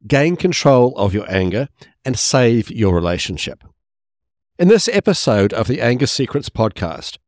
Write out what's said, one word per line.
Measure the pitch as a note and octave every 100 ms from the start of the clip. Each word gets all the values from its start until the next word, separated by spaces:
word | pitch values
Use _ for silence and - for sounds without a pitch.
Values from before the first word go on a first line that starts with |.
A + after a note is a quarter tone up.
| G#2+
gain | C#3 D#3 F3
control | F#3 - D3 B2+ B2 -
of | G2+
your | G2+ G2+
anger, | F#2+ F#2 G2+ C#3+ _ - _
and | C3 B2+
save | - C3 A#2+ A#2 -
your | - G2+ F2
relationship. | E2+ F2 - E2+ - - - _ _ _ _ _ _ _ _ -
In | F3
this | A3 -
episode | G3+ G#3+ F3+ - G#2+ G2
of | - A2
the | C3
Anger | A#2 B2+ C#3
Secrets | - C#3 C#3+ -
podcast | - A2 - F2 D2 - -